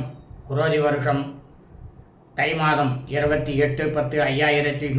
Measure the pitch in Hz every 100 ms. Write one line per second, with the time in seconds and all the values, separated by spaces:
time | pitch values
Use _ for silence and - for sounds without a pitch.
0 | - - - - - 135 156 151 147 143
1 | 143 139 - - - - - - - -
2 | - - - - 151 160 156 147 135 127
3 | - 147 147 151 147 139 139 143 151 151
4 | 135 151 135 135 151 147 147 139 147